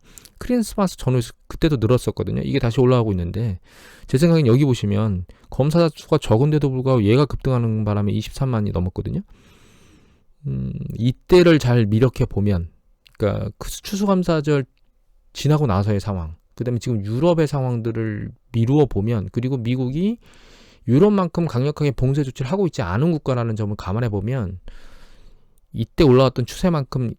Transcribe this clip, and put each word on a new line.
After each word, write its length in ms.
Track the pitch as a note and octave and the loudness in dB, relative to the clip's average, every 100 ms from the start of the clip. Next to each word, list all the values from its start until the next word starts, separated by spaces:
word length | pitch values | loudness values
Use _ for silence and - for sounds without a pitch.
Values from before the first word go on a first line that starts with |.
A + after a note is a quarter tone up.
| _ - - - | _ -20 -20 -12
크리스마스 580 | - B3 G#3+ - F#3+ - | -2 -2 -2 -2 -2 -2
전후에 240 | - B2+ A#2+ - - | -2 -2 -2 -12 -14
그때도 300 | - E3 C#3 | -2 0 2
늘었었거든요. 640 | G#2+ B2 - - - A#2+ | 2 2 0 -4 -4 -4
이게 160 | C3+ C3 | -2 -2
다시 220 | A#2+ A2+ | 0 2
올라가고 320 | B2 B2+ A2 | 4 4 2
있는데 480 | F#2 F2 G#2 A#2 F2+ _ - - - - | -2 -4 -4 -4 -6 _ -20 -20 -20 -2
제 100 | C3+ | 2
생각엔 300 | E3+ E3 C3 | 4 4 4
여기 160 | B2+ | 4
보시면 640 | D3 A#2+ G#2 G2+ A2 F#2 F2+ - - | 4 0 0 0 0 -2 -6 -16 -10
검사 400 | - C#3 E3 E3 | -2 2 4 2
수가 240 | - - D#3 | 0 -2 0
적은데도 520 | - A2 D3 D3+ C#3+ | 2 2 4 2 0
불구하고 340 | B2+ B2+ B2+ | 0 2 2
얘가 200 | G#2 B2 | 4 4
급등하는 600 | D3 - - B2+ A#2 A2 | 2 -2 -2 0 0 -2
바람에 260 | G#2 G#2 G#2 | 0 0 0
이십삼만이 600 | G#2+ - - C3+ A2+ G#2 | -2 -4 -4 -2 0 -2
넘었거든요. 480 | F2+ F2+ - G2 E3+ - - _ _ _ _ _ _ _ _ _ _ C#3 | -2 -4 -4 -6 -6 -8 -18 _ _ _ _ _ _ _ _ _ _ -10
음, 260 | C3 C3 C3 C3 | -8 -8 -8 -8
이때를 680 | - A#2+ - - F3+ F3 D#3 | -2 -2 -2 4 6 8 6
잘 260 | B2 A#2+ G#2 | 4 2 4
미력해 380 | A2 B2 - A#2 | 2 2 0 -2
보면, 420 | - G#2 F#2 E2+ _ _ _ _ - | 0 0 0 -4 _ _ _ _ -4
그러니까 340 | G#2 G#2 G2+ - | -2 -2 -6 -10
그 120 | - | -12
추수감사절 920 | - - G3 G3+ F#3 F3+ D#3+ D3+ C#3+ C3 _ _ _ _ _ _ | -12 -10 -4 0 0 0 -2 0 -2 -2 _ _ _ _ _ _
지나고 320 | - C#3 D3+ C#3+ | -4 0 2 2
나서의 340 | F#2+ G#2 G2+ | 0 0 -2
상황, 400 | G#2 F#2+ D#2+ E2 _ | -2 -6 -8 -14 _
그다음에 240 | - A#2+ A#2+ | -8 -6 -4
지금 260 | - A2+ | -4 -4
유럽의 420 | G2+ A#2 E3+ E3 D3+ | -4 -2 0 2 0
상황들을 880 | C#3+ B2+ A#2+ A2+ A2+ A2 G#2 A2 - _ | -2 -4 -4 -4 -6 -6 -6 -10 -14 _
미루어 320 | A#2 A2+ C#3+ | -2 2 2
보면, 460 | C#3+ G2+ G#2 A#2 F#2+ | 2 0 -2 -2 -4
그리고 240 | - B2+ C3 | -4 -4 -4
미국이 640 | A2+ B2+ B2+ C#3+ G3 A#3 _ - - - - _ - | -4 -2 -2 -2 -2 -4 _ -20 -20 -20 -20 _ 2
유럽만큼 600 | B2+ G#3 G3+ F3+ - E3 | 4 4 2 0 -2 -2
강력하게 460 | A#2+ C#3 D3+ D3 | -2 -4 -2 -2
봉쇄 300 | B2 C3 C#3 | 0 -2 0
조치를 280 | C3 - C3 | -4 -6 -4
하고 160 | F#3+ F3+ | -2 -2
있지 160 | - | -2
않은 300 | F2 F#2+ E3 | -4 0 0
국가라는 440 | D#3 - A#2+ A#2 G#2+ | 0 -2 -2 -2 -4
점을 180 | G#2 | -6
감안해 360 | G#2 - G#2 A#2+ | -6 -6 -4 -2
보면 480 | G2+ G#2 C3 F#2 F#2 - - - - - - - - _ _ _ | -4 -4 -6 -6 -10 -16 -18 -20 -20 -20 -20 -20 -20 _ _ _
이때 320 | A2+ A2 - | -8 -6 2
올라왔던 400 | D3 B2+ C3 C3 | 6 6 4 0
추세만큼 720 | A#2+ - F#3 D#3+ C3+ C3 A#2+ | -6 -2 -2 -2 -4 -6 -6